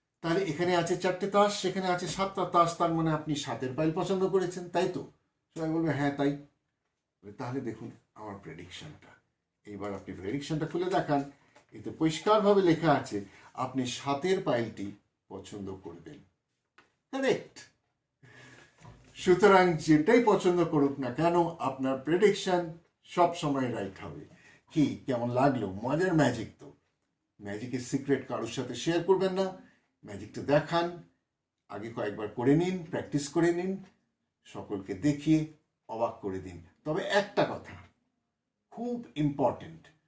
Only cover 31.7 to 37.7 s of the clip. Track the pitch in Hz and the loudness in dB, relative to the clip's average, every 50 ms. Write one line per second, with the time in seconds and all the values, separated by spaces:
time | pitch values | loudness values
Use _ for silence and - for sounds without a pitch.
31.7 | - 101 107 113 117 117 - 104 101 110 107 104 - - 120 135 143 160 175 185 | -12 -12 -10 -10 -6 -6 -6 -6 -6 -6 -8 -8 -4 0 4 4 6 6 4 2
32.7 | 185 180 160 - - 104 - - - 143 139 - - 165 165 175 175 175 180 190 | 0 -4 -6 -6 -6 -8 -6 -4 -4 -4 -4 -2 0 2 2 2 2 0 -2 -4
33.7 | 190 190 - - _ _ _ _ _ _ _ _ _ _ _ - - 107 101 - | -4 -6 -8 -14 _ _ _ _ _ _ _ _ _ _ _ -18 -14 -12 -10 -6
34.7 | 104 98 98 - 98 92 135 147 143 143 - 160 156 156 156 - - _ _ _ | -6 -6 -6 -6 -6 -2 0 0 0 0 2 4 4 4 2 0 -8 _ _ _
35.7 | _ _ _ - 113 107 113 117 - - - 101 95 95 92 92 87 82 82 - | _ _ _ -10 -6 -4 -4 -4 -4 -6 -8 -6 -6 -6 -8 -12 -14 -16 -18 -20
36.7 | _ _ - 151 156 190 - - - 151 - - - 143 147 - - - - - | _ _ -6 -4 -4 -4 -2 0 2 0 0 0 0 0 0 0 -2 -8 -12 -16